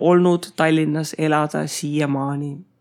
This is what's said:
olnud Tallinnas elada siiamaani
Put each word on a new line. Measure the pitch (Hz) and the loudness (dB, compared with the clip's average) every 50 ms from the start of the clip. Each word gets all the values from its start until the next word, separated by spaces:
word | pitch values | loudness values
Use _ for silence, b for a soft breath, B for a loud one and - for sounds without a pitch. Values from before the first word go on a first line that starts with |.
olnud | - 170 180 175 180 180 175 170 175 - - | 2 4 6 6 6 4 2 2 -2 -4 -2
Tallinnas | - 160 160 160 160 156 151 151 160 156 151 - | 0 2 2 2 2 2 0 -2 -2 -4 -6 -4
elada | - 156 156 151 151 151 151 - 156 156 | -2 0 0 2 2 0 0 -2 -4 -6
siiamaani | 147 - - - 147 147 151 147 139 139 135 139 139 143 143 147 143 143 160 185 _ _ _ | -6 -6 -6 -6 -4 -2 -2 -2 -2 -2 -2 -4 -4 -4 -6 -6 -8 -10 -12 -16 _ _ _